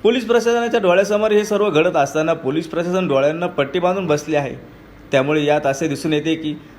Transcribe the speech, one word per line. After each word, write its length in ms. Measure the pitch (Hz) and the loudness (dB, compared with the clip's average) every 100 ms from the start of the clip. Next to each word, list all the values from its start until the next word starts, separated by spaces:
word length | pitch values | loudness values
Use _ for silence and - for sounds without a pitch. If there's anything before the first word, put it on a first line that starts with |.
पोलीस 240 | 208 254 220 | 2 0 0
प्रशासनाच्या 520 | 240 226 233 233 233 | 0 2 0 0 0
डोळ्यासमोर 520 | 185 180 202 208 214 | 4 2 2 0 2
हे 120 | 208 | 2
सर्व 260 | 208 202 208 | 2 0 2
घडत 260 | 156 175 165 | 2 2 2
असताना 380 | 139 156 156 | 0 0 -2
पोलीस 340 | 160 131 156 165 | -2 -2 -4 -4
प्रशासन 400 | 170 175 185 180 | -4 -2 -2 0
डोळ्यांना 400 | 135 143 160 175 | 2 2 0 -4
पट्टी 320 | 180 139 180 | -2 -2 0
बांधून 280 | 180 190 180 | 0 -2 0
बसले 300 | 147 156 151 | -2 0 -2
आहे. 180 | 139 127 - - - - - | -2 -10 -16 -20 -20 -20 -2
त्यामुळे 320 | 135 135 151 147 | 0 2 0 2
यात 200 | 147 143 | 0 0
असे 220 | 139 160 | -2 -4
दिसून 260 | 135 160 | -4 -2
येते 220 | 151 156 160 | -2 -2 -4
की 200 | 156 147 - | -4 -8 -14